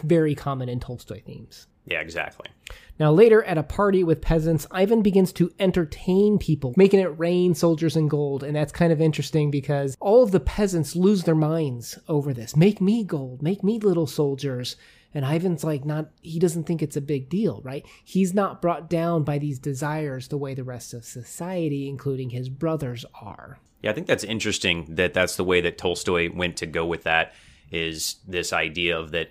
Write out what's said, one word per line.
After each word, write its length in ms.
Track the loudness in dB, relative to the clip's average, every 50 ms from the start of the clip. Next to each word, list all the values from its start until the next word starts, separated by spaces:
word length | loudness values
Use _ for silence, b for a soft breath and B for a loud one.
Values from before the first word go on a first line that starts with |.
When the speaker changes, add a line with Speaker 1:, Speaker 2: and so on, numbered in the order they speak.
| 0
Speaker 1:
very 320 | 2 4 4 4 2 0
common 360 | -2 -4 -6 -6 -4 -4 -6
in 100 | -6 -6
Tolstoy 400 | -6 -8 -12 -14 -12 -14 -16 -16
themes. 460 | -14 -18 -18 -18 -18 -20 -20 -20 -20 _ _ _ _
Speaker 2:
Yeah, 160 | -4 -4 -4
exactly. 460 | -4 -6 -6 -8 -8 -8 -10 -16 -20 -20 -20 _ B B B B B B B B
Speaker 1:
Now, 100 | 2 4
later 320 | 8 8 8 8 8 6 4
at 160 | 2 -2 -2
a 40 | -2
party 420 | -4 -2 0 2 2 4 2 4
with 160 | 2 0 0
peasants, 460 | 2 0 2 2 2 2 0 0 -2 -4
Ivan 320 | -2 0 2 4 4 4 4
begins 300 | 4 4 4 4 2 2
to 180 | 0 0 0 0 -2
entertain 800 | 0 0 2 0 -2 -2 -4 -10 -4 0 2 4 4 4 4 2
people, 360 | 2 0 -2 -2 -2 -2 4
making 240 | 6 6 8 8 6
it 180 | 4 4 -2 -2
rain 360 | -2 0 2 2 4 2 2
soldiers 420 | 4 4 2 2 4 0 0 2
and 120 | 2 0 2
gold. 360 | 2 0 0 0 -2 -4 -4
And 100 | -4 -2
that's 160 | -2 -2 -2 0
kind 200 | 0 2 2 4
of 80 | 4
interesting 500 | 4 2 2 0 -4 -2 0 0 0 0
because 460 | 0 -2 -2 -2 -2 -2 -2 -4 -6 -4
all 240 | 0 4 6 6 6
of 80 | 6
the 100 | 4 2
peasants 540 | 2 0 -2 0 0 0 2 0 -2 -2 0
lose 300 | 2 4 4 4 4 2
their 100 | 2 2
minds 640 | 2 2 2 0 0 -2 -2 -4 -8 -10 -14 -16 -14 _ -2
over 240 | -2 -2 -2 -2 -6
this. 240 | -6 -6 -2 2
"Make 240 | 4 6 6 4 4
me 220 | 2 2 2 0 0
gold, 400 | -2 -4 -6 -6 -6 -8 -6 -2
make 220 | -2 -2 0 0
me 160 | -2 0 2
little 260 | 2 2 2 2 0
soldiers." 680 | -2 0 -2 -2 -2 -2 -4 -6 -6 -6 -6 -8 -8 -10 b b b b b b b b
And 120 | -6 -2
Ivan's 360 | -2 -2 0 0 0 -2 -2 -2
like, 220 | -4 -4 -4 -4
not, 260 | -4 -4 -4 -6 -8 _ _ -14
he 160 | -8 -4 0
doesn't 260 | 2 2 2 0 -4
think 160 | -4 -4 -2 -4
it's 140 | -4 -4
a 60 | -6 -4
big 260 | -4 -4 -4 -4 -4
deal, 320 | -4 -2 0 -2 -2 -4 -10
right? 200 | -12 -12 -12 -14 B B B B
He's 300 | B 0 0 0 2 2
not 300 | 0 0 0 -2 -2 -2
brought 260 | -2 -2 -2 -4 -4
down 360 | -2 0 0 0 0 0 0
by 140 | 0 -2 -2
these 200 | -2 -4 -6 -6
desires 720 | -6 -6 -6 -4 -4 -4 -4 -4 -6 -6 -8 -10 -10 -8
the 100 | -6 -6
way 160 | -6 -6 -8
the 100 | -8 -10
rest 300 | -10 -12 -14 -14 -14 -16
of 100 | -16 -16
society, 840 | -16 -16 -16 -16 -14 -12 -10 -8 -6 -4 -2 -2 -2 -2 -2 -4
including 440 | -6 -8 -6 -4 -4 -4 -4 -6 -8
his 180 | -8 -8 -8 -8
brothers, 560 | -8 -4 -2 -2 -2 -2 -4 -6 -8 -10 -12 -16 _ -18
are. 380 | -16 -16 -16 -16 -18 -20 -20 -20 _ _ _ _ -4
Speaker 2:
Yeah, 80 | -4
I 20 | -2
think 140 | -2 0
that's 180 | 0 0 0 0
interesting 600 | -4 -4 -4 -2 -2 -2 0 2 0 0 0 -2 -6 -2
that 180 | 0 0 2 2
that's 240 | 2 0 0 0
the 80 | -2 0
way 160 | 2 2 2
that 160 | 2 2 -2
Tolstoy 540 | -2 -2 -2 -2 -2 -2 -2 0 0 0 -2 -2
went 220 | -4 -4 -4 -4 -6
to 80 | -8
go 200 | -6 -4 -4 -2
with 160 | -2 -4 -4 -2
that, 320 | 0 2 2 2 0 b b b b b b b b
is 460 | -6 -4 -4 -4 -6 -6 -6 -8 -8 _ -12
this 280 | -8 -6 -4 -4 -2 -2
idea 440 | -2 -2 -2 -4 -2 -2 -2 -2 -2
of 120 | -4 -6
that 180 | -6 -6 -6 -6